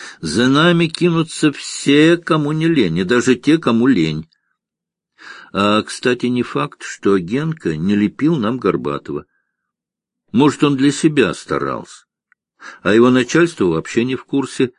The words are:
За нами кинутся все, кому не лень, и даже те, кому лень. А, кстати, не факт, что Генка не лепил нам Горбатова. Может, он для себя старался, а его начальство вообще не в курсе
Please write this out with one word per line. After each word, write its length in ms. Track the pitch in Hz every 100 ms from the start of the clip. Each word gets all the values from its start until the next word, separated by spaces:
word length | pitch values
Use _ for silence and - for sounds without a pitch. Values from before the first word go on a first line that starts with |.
| - -
За 260 | 80 85 127
нами 400 | 143 175 170 165
кинутся 640 | - 175 165 165 - 156
все, 640 | - - - 135 143 160 170
кому 360 | - 160 147
не 140 | 156 165
лень, 320 | 156 92 82
и 40 |
даже 320 | 92 123 127
те, 220 | 117 143 160
кому 300 | 143 113 131
лень. 420 | 101 80 78 - _ _ _ _ _ _ _ _ _ - - -
А, 300 | 95 104 107
кстати, 440 | 110 - 127 120 123
не 160 | 123
факт, 380 | 117 143 147 -
что 340 | - - 104 98
Генка 580 | 85 127 160 156 87
не 200 | 78 92
лепил 420 | 104 104 - 151 160
нам 200 | 104 127
Горбатова. 680 | 101 73 71 73 - 73 - _ _ _ _ _ _ _ _ _ _
Может, 320 | 110 143 -
он 140 | 147 135
для 140 | 139
себя 420 | 139 160 143 95
старался, 720 | - - 71 67 60 - - _ _ _ _ _ _ - -
а 120 | 95
его 160 | 113 123
начальство 560 | 127 123 160 170 -
вообще 400 | 92 80 - 113
не 100 | 127
в 80 | 131
курсе 480 | - 139 131 - 123